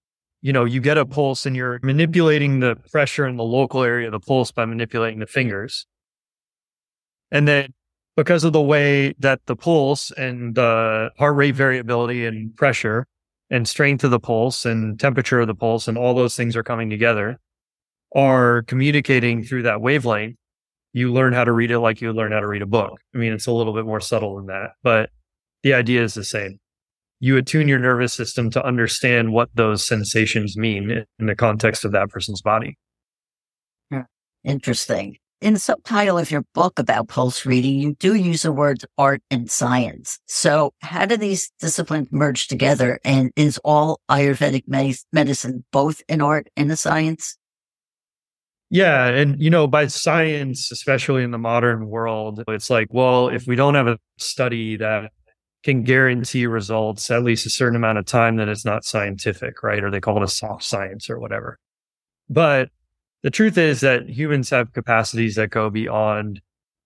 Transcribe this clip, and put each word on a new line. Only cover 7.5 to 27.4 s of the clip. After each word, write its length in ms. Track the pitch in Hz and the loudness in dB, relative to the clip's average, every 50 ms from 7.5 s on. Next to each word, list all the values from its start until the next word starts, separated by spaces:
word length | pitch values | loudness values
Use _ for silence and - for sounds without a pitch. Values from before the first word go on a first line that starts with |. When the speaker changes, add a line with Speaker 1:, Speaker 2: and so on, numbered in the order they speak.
| 147 139 139 135 - _ _ _ _ _ _ _ _ | 4 2 0 -2 -10 _ _ _ _ _ _ _ _
Speaker 1:
because 280 | - 143 - 175 165 151 | -2 2 2 2 4 4
of 80 | 170 151 | 4 4
the 100 | 156 147 | 4 4
way 520 | 139 151 147 143 143 143 139 139 139 - - | 4 4 4 4 4 2 2 2 0 -2 0
that 220 | - 135 135 131 - | 0 0 0 0 -2
the 100 | - 127 | -6 -6
pulse 560 | - - 170 170 156 135 135 143 139 - - - | -4 0 2 2 2 2 2 0 -2 -4 -10 -8
and 420 | - 131 127 123 120 120 120 113 | -8 -8 -8 -6 -8 -8 -4 0
the 560 | 123 123 117 113 113 113 110 110 110 113 - - - | 2 2 4 2 2 2 0 0 -2 -4 -6 -2 0
heart 180 | 147 147 147 | 0 2 4
rate 180 | 143 139 143 131 | 4 2 2 2
variability 680 | 135 139 135 127 127 120 113 123 120 120 117 123 123 117 | 2 2 2 0 -2 -2 -2 -2 -2 -2 -2 -4 -4 -4
and 280 | 113 110 110 110 110 110 | -6 -6 -8 -10 -12 -4
pressure 500 | - 147 139 120 - - 110 107 117 131 - _ _ _ _ _ _ _ _ | 0 0 0 0 0 -2 -2 -2 -2 -4 -6 _ _ _ _ _ _ _ _
and 160 | - 123 113 | -2 -2 -2
strength 380 | - - - 151 139 143 127 - | -2 -2 0 2 2 2 2 2
of 60 | 135 | 2
the 100 | 120 117 | 2 0
pulse 440 | - - 117 110 117 131 - - - | 0 -2 0 0 0 0 -2 -4 -4
and 340 | 120 113 113 110 107 104 - | -2 -2 -2 -2 -4 -4 -2
temperature 420 | - 139 120 131 117 - 131 120 | 0 0 0 0 0 0 0 0
of 60 | 117 | 0
the 80 | 110 104 | 0 -2
pulse 340 | 90 117 117 113 113 - - | -4 -2 -2 -2 -2 -2 -4
and 80 | 110 | -4
all 180 | 117 123 127 120 | 0 0 0 2
those 220 | 127 123 117 - | 2 0 0 0
things 200 | - 120 117 113 | -2 -4 -2 -2
are 60 | 117 110 | -4 -4
coming 280 | - 120 113 113 110 | -4 -6 -4 -4 -6
together, 480 | 107 104 117 117 113 107 101 110 131 - _ _ _ _ _ _ _ _ _ _ _ _ _ _ - | -2 0 2 2 2 0 -2 -4 -6 -10 _ _ _ _ _ _ _ _ _ _ _ _ _ _ 0
are 480 | 139 139 135 131 127 123 120 120 120 113 | 2 4 4 4 4 4 4 2 2 0
communicating 800 | - 127 131 135 147 147 147 135 - 135 123 117 120 117 117 110 | -2 -2 0 0 2 2 2 2 2 2 2 2 0 0 -2 -4
through 200 | - 131 127 113 | -6 -6 -2 -2
that 180 | 117 104 104 | -2 -2 0
wavelength, 560 | 110 127 147 147 117 120 107 104 107 113 120 - _ _ _ _ _ _ _ _ _ _ - | 0 0 0 0 2 0 -2 -2 -2 -6 -10 -16 _ _ _ _ _ _ _ _ _ _ -4
you 200 | 120 123 123 120 | -2 -2 0 2
learn 200 | 131 131 127 120 | 2 2 2 2
how 120 | 123 120 | 2 2
to 80 | 120 117 | 2 2
read 180 | 117 117 117 | 2 2 2
it 80 | 120 117 | 0 2
like 200 | 117 113 110 - | 2 0 0 -2
you 120 | 120 113 110 | -4 -6 -4
learn 200 | 110 110 107 107 | -4 -2 -2 -2
how 80 | 107 | -2
to 60 | 101 | -2
read 160 | 104 101 101 101 | -4 -4 -6 -4
a 40 | |
book. 340 | 101 110 113 101 95 - - _ _ - | 0 0 0 0 -2 -6 -14 _ _ -6
I 40 | 123 | -4
mean, 140 | 117 113 110 | -4 -4 -4
it's 140 | 107 - | -4 -4
a 60 | 123 117 | -2 -2
little 220 | 117 113 110 104 | 0 -2 -2 -2
bit 100 | 110 110 | -4 -6
more 160 | 110 107 107 | -4 -6 -6
subtle 360 | 101 - 120 110 107 101 98 | -4 -2 -2 -2 -2 -4 -6
than 100 | 98 98 | -10 -10
that, 260 | 95 95 98 104 - - _ - | -10 -10 -10 -10 -10 -14 _ 0
but 280 | 123 113 110 110 - - _ _ _ _ _ _ _ _ _ - | 2 2 2 2 0 -6 _ _ _ _ _ _ _ _ _ 0
the 120 | 135 135 | 2 2
idea 280 | 123 123 117 123 120 117 | 4 2 2 2 2 0
is 120 | 107 - | 0 -4
the 100 | 110 98 | -8 -8
same. 340 | - - 107 101 95 98 - _ _ _ _ _ _ _ _ _ _ _ _ | -8 -8 -8 -8 -8 -12 -16 _ _ _ _ _ _ _ _ _ _ _ _
You 160 | 127 127 135 | 0 2 2
attune 320 | 131 | 2